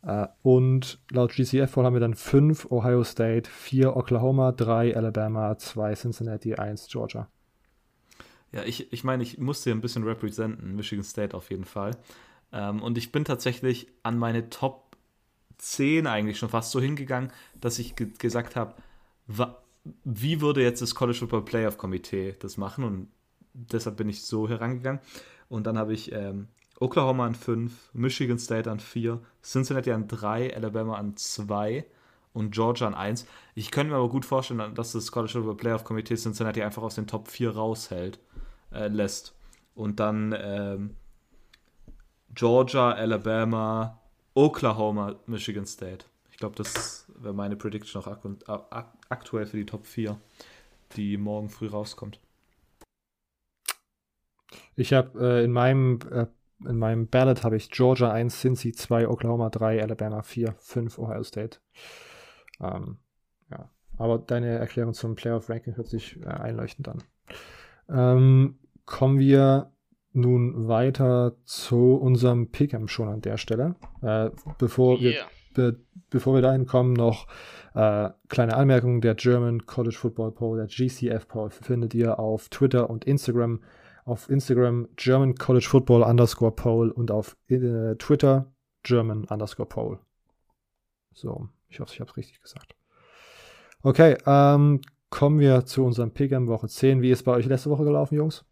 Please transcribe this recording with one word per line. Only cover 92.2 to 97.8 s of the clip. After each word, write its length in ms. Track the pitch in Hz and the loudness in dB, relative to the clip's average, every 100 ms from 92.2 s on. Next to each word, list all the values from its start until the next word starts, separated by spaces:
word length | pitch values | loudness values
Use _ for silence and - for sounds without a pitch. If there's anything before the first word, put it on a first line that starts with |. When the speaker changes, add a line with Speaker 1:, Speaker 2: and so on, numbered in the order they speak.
| - _ | -14 _
Speaker 1:
gesagt. 340 | - - _ _ _ _ _ _ - - - - _ _ | -20 -20 _ _ _ _ _ _ -20 -20 -20 -20 _ _
Okay, 340 | 135 131 165 135 - | 2 10 10 10 6
ähm, 560 | 139 143 143 147 139 - _ _ | 8 8 8 6 4 0 _ _
kommen 280 | - 143 151 | 0 4 6
wir 260 | 143 131 131 | 8 6 4
zu 180 | - 131 | 2 2
unserem 240 | 117 117 | 2 -2
Pick'em 380 | - 139 131 123 | 0 0 0 0
Woche 200 | 113 107 | -2 -4
zehn. 360 | - 131 135 | 2 4 4
Wie 80 | 123 | 4
ist 100 | 127 | 4
bei 120 | - | 4
euch 120 | 123 117 | 2 2
letzte 240 | 135 147 | 0 0
Woche 140 | 147 | 2